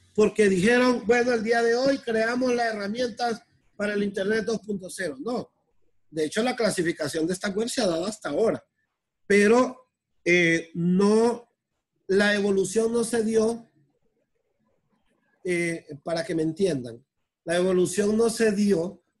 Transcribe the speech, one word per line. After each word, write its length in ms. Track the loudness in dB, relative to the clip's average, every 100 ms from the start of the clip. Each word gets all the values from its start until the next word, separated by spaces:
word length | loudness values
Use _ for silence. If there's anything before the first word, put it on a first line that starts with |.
| _
porque 340 | 0 2 4 2
dijeron, 560 | 4 4 4 4 0 2
"Bueno, 260 | 2 2
el 120 | -2
día 180 | 0 0
de 140 | 2 2
hoy 220 | 0 -2
creamos 540 | -2 -2 0 0 0
las 200 | 0 -2
herramientas 680 | -4 -6 -4 -6 -4 -4 -6 _ _ _ -8
para 180 | -4
el 80 | -2
Internet 420 | -2 -4 -2 -2 -2
dos 120 | -6
punto 300 | -6 -8 -8
cero". 260 | -8 -8 -8
No. 280 | -6 -6 -8 _ _ _ _ _ _
De 140 | -6
hecho, 180 | -4 -2
la 140 | -2 0
clasificación 680 | -2 0 -2 -2 -4 -2 -4
de 80 |
esta 160 | -4 -4
web 180 | -4 -4
se 140 | -2
ha 40 | -2
dado 180 | -2
hasta 260 | -4 -8 -6
ahora. 340 | 0 0 -2 -10 _ _ _ _ _ 2
Pero, 640 | 4 6 4 2 -4 _ _ _ _
eh, 460 | 0 2 4 0 -2
no, 760 | -4 0 2 4 4 2 -2 -12 _ _ _ _ _ -2
la 260 | 2 2
evolución 580 | 2 2 0 0 0 0
no 120 | 0
se 180 | 0 0
dio, 480 | 0 2 0 -2 -10 _ _ _ _ _ _ _ _ _ _ _ _ _ _ _ _ _
eh, 420 | -6 -2 -2 -6 -10 -14
para 220 | -6 -6
que 100 | -4
me 80 | -2
entiendan, 640 | -4 -2 -2 -2 -6 -16 _ _ _ _
la 120 | -4 -2
evolución 600 | 2 2 0 0 0 2
no 120 | 0
se 220 | 2 0
dio 500 | 2 2 2 0 -8 _ _